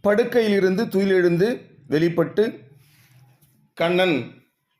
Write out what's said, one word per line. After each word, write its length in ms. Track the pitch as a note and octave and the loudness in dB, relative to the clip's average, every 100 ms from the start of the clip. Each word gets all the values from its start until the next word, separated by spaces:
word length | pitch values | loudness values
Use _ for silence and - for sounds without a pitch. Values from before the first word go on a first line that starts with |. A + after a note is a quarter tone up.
படுக்கையிலிருந்து 840 | G3+ G#3 A#3+ B3 A3 G3+ F#3 F#3+ A#3 | 0 0 0 0 2 2 2 0 -2
துயிலெழுந்து 720 | F#3+ G3 F#3+ F3 E3+ G#3 B3+ - - - | -2 2 2 2 2 0 -2 -12 -20 -4
வெளிப்பட்டு 720 | D3+ E3+ E3 D#3+ - A3+ - - - _ _ _ _ _ _ _ _ _ | 0 0 0 -2 0 -2 -4 -20 -20 _ _ _ _ _ _ _ _ _
கண்ணன் 580 | - E3+ F3+ F#3 C#3 A#2 - _ _ _ _ | -4 -2 0 0 -2 -6 -18 _ _ _ _